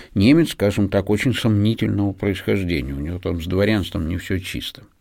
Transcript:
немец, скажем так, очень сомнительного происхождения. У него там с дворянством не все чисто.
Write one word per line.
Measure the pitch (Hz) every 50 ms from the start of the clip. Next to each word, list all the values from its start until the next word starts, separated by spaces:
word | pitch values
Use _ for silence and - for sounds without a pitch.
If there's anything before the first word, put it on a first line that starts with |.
| - - -
немец, | - 98 117 147 165 165 -
скажем | - - 98 104 - - 104 95
так, | - 101 98 -
очень | 107 101 - 135 113
сомнительного | - - 117 107 101 101 107 113 - 113 101 101 101 101 101
происхождения. | 95 - - 101 98 90 - - 107 101 95 87 87 76 62 67 69
У | 69
него | 71 80 87 90
там | - 87 87 85
с | 80 85
дворянством | 95 - 101 101 110 104 87 87 - 87 82 80
не | 87 87
все | - - 98 90
чисто. | 90 - - - - - - - - - _ _